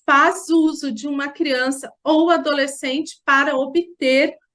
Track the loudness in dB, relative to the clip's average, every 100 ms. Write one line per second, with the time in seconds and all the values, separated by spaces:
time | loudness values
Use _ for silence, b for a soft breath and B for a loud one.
0 | 0 4 4 0 0 2 2 -2 -8 -8
1 | -8 -6 -6 -6 -2 0 -2 -4 -10 -8
2 | 0 2 4 2 0 -2 -2 -4 -6 -6
3 | -6 -8 0 2 2 0 -2 -2 -4 -2
4 | 2 2 2 -2 _